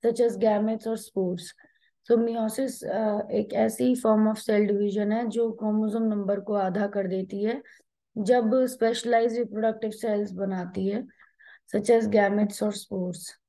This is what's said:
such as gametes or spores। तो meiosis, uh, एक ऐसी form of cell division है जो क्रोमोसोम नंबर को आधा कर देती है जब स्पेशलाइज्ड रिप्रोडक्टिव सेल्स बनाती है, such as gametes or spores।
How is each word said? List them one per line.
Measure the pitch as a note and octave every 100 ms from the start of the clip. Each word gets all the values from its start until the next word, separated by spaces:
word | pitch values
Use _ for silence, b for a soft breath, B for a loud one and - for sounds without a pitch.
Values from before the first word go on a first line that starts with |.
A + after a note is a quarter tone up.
such | A3+ A#3
as | A#3 F#3+
gametes | A3 G#3 G#3+ A3 A3+
or |
spores। | A3 - - F#3 F3 - - b b b _ -
तो | A#3
meiosis, | A#3 A3+ A3 A3 C4+ -
uh, | - G3 A3 G#3 -
एक | G#3+ G#3
ऐसी | - A3 A3 B3
form | B3 A3 G#3+
of | G#3+
cell | G#3+ - G#3 G#3
division | G3+ G#3 G3 G#3
है | A3 A#3
जो | A3+ A3+
क्रोमोसोम | A3 G#3+ G#3+ A3 A3+
नंबर | A3+ G#3 G3 G3+
को | G3
आधा | G#3 F#3+ F#3 G3+
कर | G3+ F#3+
देती | F#3+ F#3+ G3
है | G#3+ C4 B B _ _ _ -
जब | G3+ B3 A3+ C4 B3+
स्पेशलाइज्ड | B3+ A3+ A#3 A#3+ A3+ A#3 A3+
रिप्रोडक्टिव | A#3 G#3 A3+ A3 A3
सेल्स | G#3+ A3+ G#3 G#3
बनाती | F#3 G3 F#3 F3+ F#3+ F#3+
है, | G#3 C4+ B B B B B _
such | G#3 G#3
as | A#3 G#3+
gametes | G#3 G3+ G#3 G#3 -
or | G#3+
spores। | G3 - G3 F3+ E3+ - -